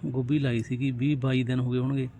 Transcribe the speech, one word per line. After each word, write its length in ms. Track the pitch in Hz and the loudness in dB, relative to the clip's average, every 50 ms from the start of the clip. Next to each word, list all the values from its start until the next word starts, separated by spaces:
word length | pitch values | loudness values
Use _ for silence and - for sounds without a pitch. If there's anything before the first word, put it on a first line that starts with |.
| - | -6
ਗੋਭੀ 340 | 156 123 131 127 120 151 151 | -4 -2 -2 0 2 2 2
ਲਾਈ 240 | 139 131 120 117 110 | 2 2 0 0 0
ਸੀਗੀ, 280 | - 131 120 135 139 | -2 -4 -2 -2 -2
ਵੀਹ 260 | 127 120 127 143 151 135 | -2 0 0 0 0 2
ਬਾਈ 260 | 123 135 131 131 127 | 2 2 2 2 2
ਦਿਨ 160 | 117 127 127 | 2 0 0
ਹੋ 120 | 127 123 | 0 0
ਗਏ 80 | 123 127 | 0 0
ਹੋਣਗੇ। 300 | 123 131 139 135 131 123 - - | 0 0 0 -2 -2 -4 -8 -14